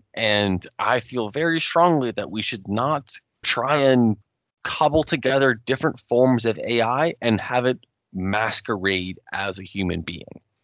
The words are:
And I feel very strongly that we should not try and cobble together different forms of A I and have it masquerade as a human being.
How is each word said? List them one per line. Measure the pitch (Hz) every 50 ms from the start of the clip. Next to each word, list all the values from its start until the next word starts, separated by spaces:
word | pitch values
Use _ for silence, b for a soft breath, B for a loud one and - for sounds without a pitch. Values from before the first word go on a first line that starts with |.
| _ _ -
And | - 113 107 104 104 104 98 92 90 - - _
I | - 101 107 123 123
feel | - - 123 123 110 104
very | - 143 165 170 165 160
strongly | - - - 170 170 180 165 147 127 117
that | - - 101 -
we | 92 110 101
should | - - 101 95
not | 95 101 110 123 147 156 143 127 - - - _ _ _ _
try | - - - 123 117 135 151
and | 147 139 135 131 123 120 110 104 - _ _ _ _ _ _ _ _ -
cobble | - - - 156 147 147 160 147
together | - 170 135 110 131 135 135 135 131 117 113 -
different | - 135 - - 156 - -
forms | - - 123 120 127 131 127 117 110
of | 113 107 -
A | - 107 120 117 113
I | 113 123 135 160 170 - -
and | - 117 110 98
have | - - 127 127 123
it | 127 123 - _ _ _ _ _ _ -
masquerade | 92 92 98 101 107 113 110 107 - - - 110 95 92 98 95 92 90 92 92 - _ - -
as | 95 98 101 92 98
a | 95
human | - - 98 95 87 85 87
being. | 82 - 87 - - - - - _ _ _ _